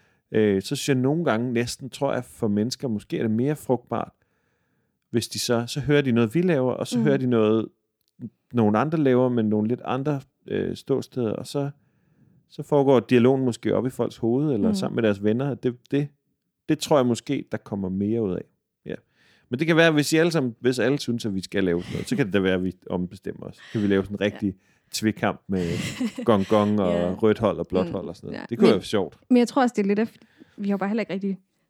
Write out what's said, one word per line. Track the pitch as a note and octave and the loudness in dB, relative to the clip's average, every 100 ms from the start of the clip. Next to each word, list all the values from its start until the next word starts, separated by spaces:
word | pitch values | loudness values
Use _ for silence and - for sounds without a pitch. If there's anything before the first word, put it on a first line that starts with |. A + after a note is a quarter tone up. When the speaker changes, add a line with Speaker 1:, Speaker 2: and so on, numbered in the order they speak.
| _ _ - | _ _ -4
Speaker 1:
Øh, | A2 G#2 F#2+ | 2 2 2
så | - C#3+ | -2 -6
synes | - | -2
jeg | B2+ | 0
nogle | C3 D#3+ | 0 0
gange | D3+ A2 B2+ | 0 0 0
næsten, | A#2 A#2+ - C3 | -2 -2 -6 -12
tror | - C#3 | -6 -4
jeg, | A2+ | -4
for | - - A2 | -6 -6 -2
mennesker, | G2+ A#2 - B2+ | 0 -2 -4 -6
måske | G#2 - E3+ | -6 -6 -4
er | |
det | A2 | -2
mere | A2 C#3 D3 | 0 -2 -4
frugtbart, | - A#2+ - A2+ - _ _ _ _ _ _ _ _ _ - | -2 -2 -2 -8 -8 _ _ _ _ _ _ _ _ _ -4
hvis | A#2 - | -4 -4
de | G#2+ | -8
så, | - A#2 A#2 | -2 -2 -2
så | D3 | -6
hører | B2+ D3 | 0 2
de | C3 | 4
noget, | A#2 A2+ | 2 2
vi | E3 | 0
laver, | F3+ C#3+ B2+ | 0 0 0
og | - - | -2 -4
så | A#3+ | 0
Speaker 2:
Mm. | |
Speaker 1:
hører | D#3+ C3+ | 2 2
de | B2+ | 2
noget, | A#2 G#2+ A2 - _ _ _ _ - A#2+ _ _ | 2 4 2 -2 _ _ _ _ -18 -16 _ _
nogle | A#2+ G#2+ A2 | 2 4 4
andre | D3+ D#3+ | 2 2
laver, | C3+ B2 B2+ | 4 4 4
men | A#2+ G#2+ | 2 0
nogle | G#2+ G#2+ | 0 0
lidt | B2 | -2
andre, | - B2+ D3 C#3 - _ - | -4 -4 -2 -4 -8 _ -6
øh, | G2 F2+ - | -4 -4 -6
ståsteder, | - B2+ - B2+ A2 | -4 -4 -4 -4 -4
og | - B2 | -4 -6
så, | C#3+ C#3+ - _ _ _ _ _ _ _ | -4 -6 -8 _ _ _ _ _ _ _
så | - | -14
foregår | - D3 C3+ B2+ | 0 2 6 4
dialogen | - B2 B2 C3+ | 6 4 6 4
måske | B2+ A2+ G#2 | 0 -2 -2
op | G2 B2+ | 0 -2
i | |
folks | - A2+ - | -4 -6 -2
hoved, | A2+ B2+ D3+ | -2 0 0
eller | A2+ A2 | 0 0
Speaker 2:
Mm. | |
Speaker 1:
sammen | F#3+ - | 0 -2
med | B2 | 0
deres | A2 G2+ | 2 2
venner. | G#2 A#2 C#3+ | 0 0 -2
Det, | A#2+ B2+ A#2+ - | -2 -4 -6 -4
det, | C#3 C#3+ _ _ _ _ _ - | -2 -2 _ _ _ _ _ -4
det | D3+ | -2
tror | - D3 | 2 4
jeg | B2 | 4
måske, | A2+ - C3+ - | 0 -2 -6 -6
der | A2 | -10
kommer | - G2+ F#2 | -8 -6 -4
mere | F#2+ G2+ A#2 | -2 -2 -2
ud | G2+ | -2
af. | F2 - _ _ _ - | -4 -8 _ _ _ -14
Ja. | - _ _ _ _ - | -14 _ _ _ _ -8
Men | B2 | -2
det | D#3+ | 2
kan | D#3+ | 6
være, | E3 | 6
hvis | D3+ C#3 | 4 2
I | D#3+ | 2
alle | E3+ | 4
sammen, | D#3 B2+ - | 2 -2 0
hvis | B2 B2+ | 0 2
alle | A2+ C#3+ | 0 0
synes, | - A#2+ G#2+ | -2 -4 -4
at | |
vi | F#2+ | -6
skal | - G2+ | -4 -2
lave | F#2 E2+ | 0 0
sådan | - | -2
noget, | - - | -8 -4
så | A#3+ | -2
kan | G#2 | 0
det | |
da | G2 | 2
være, | F#2 | 2
at | F#2 | 0
vi | F#2 - - | -2 -6 -8
ombestemmer | F#2 F2+ G2 F2 E2 F2+ | -6 -6 -8 -12 -12 -16
os. | - - | -18 -8
Kan | A2+ | -2
vi | G2+ | 2
lave | G2 | 2
sådan | G2 G2+ | 0 -2
en | |
Speaker 2:
Ja. | |
Speaker 1:
rigtig | G#2 - G2+ - _ _ _ | -4 -2 -6 -6 _ _ _
tvekamp | - G#2+ - G#2 - - | -2 -2 0 -2 -4 -6
med | F#2+ E2+ F2 - - | -4 -2 -4 -6 -6
Speaker 2:
<laughs> | A#3 - A#2 | -6 -4 2
Speaker 1:
gong-gong | A2+ - G#2+ G#2 G#2 | 2 4 2 2 2
og | F2+ | 0
Speaker 2:
Ja. | F2 F2 | 0 -2
Speaker 1:
rødt | F2+ A2 G#2 | 0 0 2
hold | G#2+ D#2+ | 0 -2
og | F2 | -2
blåt | F#2 E3+ | -2 -2
Speaker 2:
Mm. | |
Speaker 1:
hold | F#2+ E2+ | -6 -10
og | F2 | -14
sådan | - | -12
noget. | - | -12
Speaker 2:
Ja. | - | -8
Speaker 1:
Det | A#2 | 2
kunne | A#3 | 4
Speaker 2:
Men | |
Speaker 1:
være | G2 | 4
sjovt. | - G#2 E2 - - | 0 -2 -4 -8 0
Speaker 2:
men | B3 | 2
jeg | A#3 | 2
tror | C#4+ | 2
også, | B3 - | 0 0
det | |
er | G3 | -2
lidt | G3+ | -2
af, | A3+ - _ _ - - | -2 -8 _ _ -20 -8
vi | G3 | -4
har | |
jo | G3 | -4
bare | G3 | -2
heller | A3 | -4
ikke | G3+ | -4
rigtig | F#3+ G3 F#3+ _ _ | -6 -6 -6 _ _